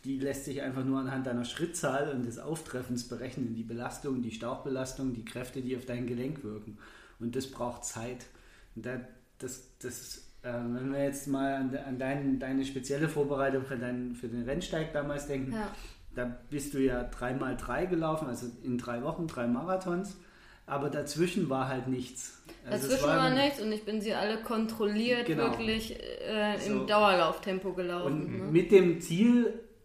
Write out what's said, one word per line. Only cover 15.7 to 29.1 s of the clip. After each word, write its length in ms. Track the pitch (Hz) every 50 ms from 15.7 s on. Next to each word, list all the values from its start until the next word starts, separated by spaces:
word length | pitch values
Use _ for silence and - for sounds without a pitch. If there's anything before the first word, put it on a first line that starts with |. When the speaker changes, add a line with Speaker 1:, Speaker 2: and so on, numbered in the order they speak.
| - - - - - - - - -
Speaker 1:
da 200 | 123 123 120 120 - - -
bist 240 | 147 143 139 -
du 60 | - 135
ja 260 | 135 131 123 123 120
drei 300 | 120 - - 123 123 131
mal 240 | 143 139 127 120 127
drei 260 | - - 120 139 175
gelaufen, 420 | 180 180 165 160 156 160 156 160 127
also 180 | 120 - 123 117 - - -
in 140 | 127 123 120
drei 240 | 120 123 117 120
Wochen 240 | 131 156 160 - 170
drei 200 | 156 - 127 120
Marathons. 680 | 120 120 127 156 180 190 185 185 185 175 180 196 202 - - - - - - - - - - -
Aber 240 | - 139 135 139 147
dazwischen 600 | - - - - - 156 175 180 - 214 165 131
war 180 | 131 131 127 127
halt 200 | 135 127 120 131
nichts. 520 | 131 127 - - - - - - - - - - - - -
Also 220 | - 208 - -
es 60 | -
Speaker 2:
Dazwischen 160 | 254 262 285 285
Speaker 1:
war 80 | 277
Speaker 2:
war 80 | 247 262
Speaker 1:
ein 100 | 254 254
Speaker 2:
nichts 260 | 269 277 294 277 -
und 120 | 208 220
ich 120 | 214 214 -
bin 160 | - 214 220
sie 140 | 202 220 196
alle 240 | 123 190 214 226 220
kontrolliert 840 | 226 - 240 220 226 220 - - 220 208 208 214 233 247 247 240 240
Speaker 1:
Genau. 240 | - 160 - - - - -
Speaker 2:
wirklich, 400 | 226 220 220 220 220 - - -
äh, 540 | - 60 - - - - 220 214 208 208 208 - -
im 140 | 202 208 202
Speaker 1:
So. 60 | 196
Speaker 2:
Dauerlauftempo 880 | 202 208 208 208 202 185 180 165 160 175 - - 202 185 190 190 190
gelaufen, 400 | 165 180 180 175 175 175 175 180 156 156
Speaker 1:
Und 160 | 147 - 120 123
Speaker 2:
ne? 60 | - 147
Speaker 1:
mit 180 | 156 170 190 -
dem 300 | 220 190 180 175 165 -
Ziel 540 | - -